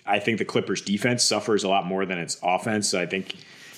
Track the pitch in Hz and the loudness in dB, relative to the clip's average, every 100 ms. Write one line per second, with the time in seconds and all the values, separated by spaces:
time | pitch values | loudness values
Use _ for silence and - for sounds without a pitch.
0 | - 104 - 110 107 120 104 95 - 101 | -2 0 2 0 0 0 0 -2 -2 0
1 | 123 120 - 107 110 104 95 98 90 95 | 2 2 2 0 2 2 4 2 2 0
2 | 95 90 78 - 90 90 120 107 104 95 | -2 -2 -6 -4 0 0 2 0 0 0
3 | 87 95 95 - - - - | 0 -2 -4 -12 -18 -20 -20